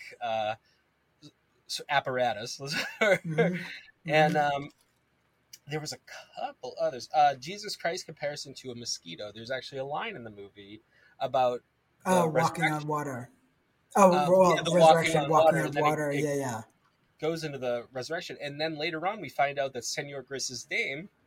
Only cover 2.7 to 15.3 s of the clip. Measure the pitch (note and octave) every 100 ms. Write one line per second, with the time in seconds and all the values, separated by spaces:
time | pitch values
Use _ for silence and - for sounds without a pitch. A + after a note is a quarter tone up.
2.7 | E3 - - G#3+ F3+ E3+ D#3 F3 F3+ -
3.7 | - - _ D#3 D#3 D3+ D3+ D3 C#3+ C#3+
4.7 | - _ _ _ _ _ _ _ - -
5.7 | D3+ D#3 - - - - - - - B2+
6.7 | - D#3+ B2 - D#3 D3 C3+ C3+ G3+ G#3
7.7 | - E3+ D#3+ - D#3 D3 C#3+ C#3+ B2 B2+
8.7 | A#2+ A#2 - E2+ G#2+ G#2 G#2 A#2 C3 -
9.7 | C3+ C#3 D#3 A3+ E3+ A2+ G2+ G2+ G2+ G2+
10.7 | A2 _ _ _ _ C3 C3 B2+ B2 -
11.7 | _ _ _ F#3 F3+ E3 D3+ - - D#3
12.7 | D3+ D3+ D3+ C#3+ B2 B2+ _ _ _ _
13.7 | _ _ G#3 F#3+ E3 C#3+ F#3 F#3 D#3+ E3+
14.7 | E3+ D#3+ E3 E3 D#3+ D3